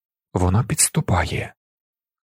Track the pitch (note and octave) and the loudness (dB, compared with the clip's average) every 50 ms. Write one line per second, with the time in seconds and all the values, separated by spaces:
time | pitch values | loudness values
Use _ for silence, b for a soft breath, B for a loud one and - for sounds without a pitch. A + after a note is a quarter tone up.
0 | _ _ _ _ _ _ - F#2 F2+ F2 F#2 A2+ A#2 - D#3 - - - - - | _ _ _ _ _ _ -2 0 2 2 2 2 0 0 0 0 0 0 0 -2
1 | - - F#2 E2+ E2 D2+ C2+ - - - - _ _ _ _ _ _ _ _ _ | -2 0 0 0 0 -2 -4 -6 -8 -10 -14 _ _ _ _ _ _ _ _ _
2 | _ _ _ _ | _ _ _ _